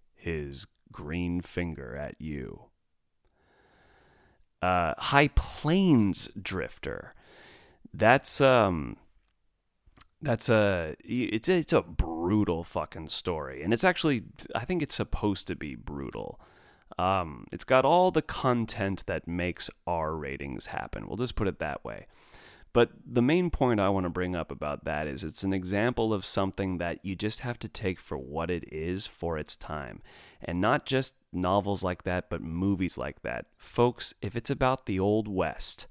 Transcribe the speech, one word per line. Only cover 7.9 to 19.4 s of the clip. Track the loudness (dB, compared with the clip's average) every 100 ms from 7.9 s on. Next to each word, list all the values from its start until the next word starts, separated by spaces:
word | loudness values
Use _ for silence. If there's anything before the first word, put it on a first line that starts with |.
That's, | 2 6 6 6 4
um, | 6 6 6 2 -4 -10 _ _ _ _ _ _ _ _ _ -20 -20 -8
that's | -2 0 4
a, | 6 6 2 -2 -6
it's, | -4 -2 0 0 2
it's | 2 4
a | 2
brutal | 2 -4 -2 0 2 4 4 0
fucking | -2 -4 -4 -8 -4
story. | -2 -2 -4 -6 -6
And | 0
it's | 4
actually, | 4 4 2 0 -4 -16 -6
I | -6 -2
think | -2
it's | -2 -2
supposed | -2 0 0 0 -4
to | -6
be | -6 -10
brutal. | -10 -8 -8 -8 -10 -12 -20 -20 -20 _ -16 -2
Um, | 2 2 -2 -8 -10
it's | -8
got | 2 4 6
all | 4 4
the | 2
content | -2 -2 0 2 0 -2 -2 -4 -4
that | -6 -2
makes | -2